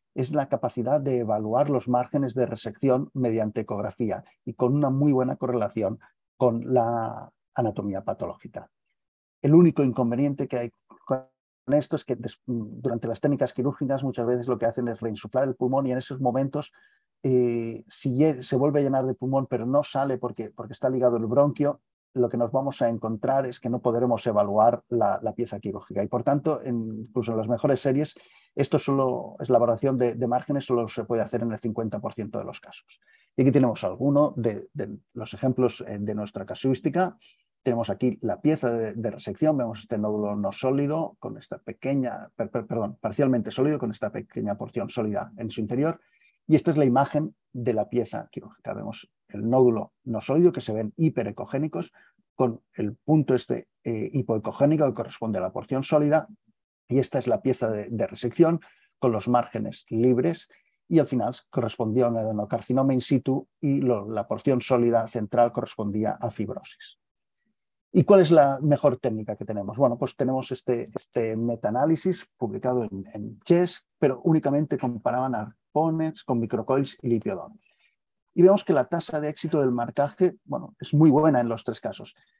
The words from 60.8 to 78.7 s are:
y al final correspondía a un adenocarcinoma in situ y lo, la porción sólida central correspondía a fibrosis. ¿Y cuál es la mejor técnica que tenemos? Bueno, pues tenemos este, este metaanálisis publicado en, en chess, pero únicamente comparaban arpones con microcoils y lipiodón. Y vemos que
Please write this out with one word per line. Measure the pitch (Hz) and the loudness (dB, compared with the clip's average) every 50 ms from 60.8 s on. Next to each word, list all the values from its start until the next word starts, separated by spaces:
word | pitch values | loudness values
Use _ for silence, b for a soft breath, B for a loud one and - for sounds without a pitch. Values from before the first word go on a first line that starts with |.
| _ | _
y | - 170 160 | 2 2 2
al | 139 | 2
final | - 135 120 104 120 123 - - _ | 2 0 -2 -2 -4 -6 -8 -16 _
correspondía | - 131 113 107 - - 117 110 107 127 123 | -4 -4 -4 -4 -4 -4 -4 0 2 2 2
a | 117 | 2
un | 117 | 0
adenocarcinoma | 113 110 110 107 104 104 - 123 117 - - 127 135 135 139 131 | -2 -2 -2 -4 -4 -4 -4 -6 -6 -4 -2 0 2 2 2 2
in | 123 | 0
situ | - - 143 123 - 131 131 - - _ _ _ | 0 0 0 0 0 0 -2 -2 -4 _ _ _
y | 160 143 139 139 | -2 0 0 2
lo, | 139 123 120 101 101 110 | 2 2 0 0 -2 -4
la | 110 104 101 | -6 -6 -4
porción | - 110 - - 139 131 123 | -4 -6 -2 0 2 2 2
sólida | - - 131 120 120 120 117 113 113 | 2 2 2 4 4 4 4 2 2
central | - - 117 107 - - 120 120 120 | 0 -4 -6 -6 0 4 4 4 4
correspondía | - 123 113 - - - 107 101 98 107 110 110 | 2 -4 -6 -6 -8 -6 -6 -4 -2 -2 -2 -2
a | - - - 113 | -4 -4 -6 -6
fibrosis. | - - 107 104 - - - - - _ - - - _ _ _ _ _ _ _ _ _ _ _ _ _ _ _ _ _ _ _ | -4 -6 -6 -6 -6 -10 -12 -16 -20 _ -20 -20 -20 _ _ _ _ _ _ _ _ _ _ _ _ _ _ _ _ _ _ _
¿Y | - 190 135 | 2 4 8
cuál | - 202 190 | 10 8 8
es | 175 147 | 10 8
la | 170 156 139 139 139 131 | 8 8 8 6 4 0
mejor | 151 147 147 - - 143 127 - | 2 2 2 4 4 2 2 2
técnica | - 123 110 107 107 113 107 | -2 -2 -2 -2 -4 -6 -8
que | - 110 | -8 -8
tenemos? | 104 107 104 98 101 110 120 | -6 -6 -6 -6 -6 0 2
Bueno, | 143 123 120 123 | 2 2 2 0
pues | 139 127 - | -4 -6 -4
tenemos | - 131 131 131 131 127 - | -2 -2 -2 -2 -2 -4 -6
este, | 131 - - 127 123 117 113 110 104 | -10 -6 -2 -2 -2 -2 -4 -8 -10
este | - - - _ 123 113 113 110 | -12 -14 -6 _ -2 -2 -2 -2
metaanálisis | 113 117 120 117 113 - 104 110 123 143 160 165 156 - 190 175 - - _ _ | -2 -2 -2 -4 -2 -4 -2 0 0 2 2 2 0 0 -2 -2 -2 -8 _ _
publicado | _ 120 104 107 107 - 127 127 123 113 | _ -6 -6 -6 -4 -2 0 0 0 -2
en, | - 98 98 95 - - | -2 -6 -10 -12 -12 -12
en | 104 107 113 110 - | -12 -12 -12 -14 -14
chess, | _ - 165 175 180 175 - - - _ _ _ | _ 4 4 4 4 0 -4 -12 -18 _ _ _
pero | 156 139 131 - - | 0 0 0 2 2
únicamente | 170 160 156 - 139 139 147 151 - 147 | 2 4 4 2 2 0 0 0 0 -2
comparaban | - - 123 120 107 - 120 120 127 131 131 123 | -2 -2 -4 -4 -2 -2 -2 0 0 -2 -2 -4
arpones | 107 107 117 - _ _ _ _ 151 160 160 160 160 160 160 156 - | -4 -6 -8 -12 _ _ _ _ 0 0 2 0 0 -2 -4 -6 -8
con | - - 123 117 | -4 -2 -2 -2
microcoils | 117 104 - 110 113 - 131 135 135 - - - | 0 -2 -4 -4 0 0 0 0 0 -2 -6 -6
y | - 123 | -2 0
lipiodón. | 117 110 - 104 95 87 - - - - _ _ _ _ _ _ _ _ _ _ _ _ _ _ _ | 0 0 0 -4 -6 -6 -8 -14 -18 -20 _ _ _ _ _ _ _ _ _ _ _ _ _ _ _
Y | 170 | 6
vemos | 175 185 202 202 | 8 8 8 6
que | - - | 2 2